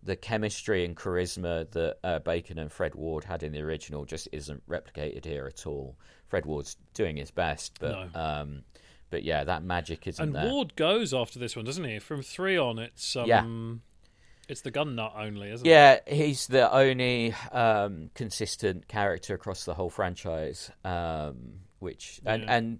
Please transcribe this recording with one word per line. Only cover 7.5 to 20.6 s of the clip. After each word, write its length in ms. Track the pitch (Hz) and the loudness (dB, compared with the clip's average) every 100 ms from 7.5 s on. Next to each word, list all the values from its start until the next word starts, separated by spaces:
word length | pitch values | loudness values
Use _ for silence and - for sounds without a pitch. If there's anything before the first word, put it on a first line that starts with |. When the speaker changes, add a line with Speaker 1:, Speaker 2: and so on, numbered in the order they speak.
| 71 - - | -2 -8 -6
Speaker 1:
but, 340 | 78 95 90 | -6 -4 -8
Speaker 2:
No. 60 | 82 | -6
Speaker 1:
um, 420 | 78 73 73 71 - - - - - | -4 -4 -6 -12 -16 -20 -20 -20 -8
but 140 | 82 | -6
yeah, 200 | 78 76 73 | -2 0 0
that 180 | 85 | -4
magic 440 | 90 87 80 82 - | -2 -4 -4 -8 -8
isn't 140 | 82 | -4
Speaker 2:
And 120 | 156 143 | -4 -2
Speaker 1:
there. 140 | 214 | 0
Speaker 2:
Ward 240 | 277 185 - | 0 -2 0
goes 380 | 160 220 180 | 2 2 2
after 260 | 127 113 123 | 0 -2 -4
this 160 | 120 120 | -8 -6
one, 80 | |
doesn't 200 | 113 165 143 | -6 -6 -6
he? 140 | 107 | -8
From 220 | - 147 | -8 -8
three 360 | 135 - 190 180 | -8 -4 0 2
on, 220 | 127 113 | 2 -2
it's, 360 | 117 - - 127 | -8 -8 -6 -2
um, 120 | 117 | 4
Speaker 1:
Yeah. 180 | 110 117 113 113 117 - - - _ - - - | 4 4 -4 -8 -10 -14 -20 -20 _ -20 -20 -14
Speaker 2:
it's 120 | 135 | -10
the 100 | 135 | -6
gun 240 | 143 151 117 | -4 -4 -4
nut 180 | 110 107 | -6 -6
only, 340 | 107 104 101 | -8 -8 -8
isn't 140 | 117 156 | 2 10
Speaker 1:
Yeah, 340 | 156 143 131 - | 12 12 12 6
Speaker 2:
it? 80 | |
Speaker 1:
he's 340 | 143 151 131 - | 0 2 0 4
the 220 | 127 120 | 6 8
only, 600 | 131 135 127 123 120 117 110 - | 8 6 6 2 2 0 -2 -4
um, 560 | 123 117 107 101 82 78 | 2 4 4 2 -2 -10
consistent 760 | - 110 - 104 - 104 92 - | -8 -6 -4 -6 -2 0 -2 -4
character 460 | 107 101 82 - 92 | 0 0 0 -4 -6
across 280 | 98 92 | -6 -6
the 120 | - 82 | -6 -4
whole 140 | 90 | -4
franchise, 800 | - 92 87 85 80 76 - | -2 -2 -4 -6 -4 -4 -8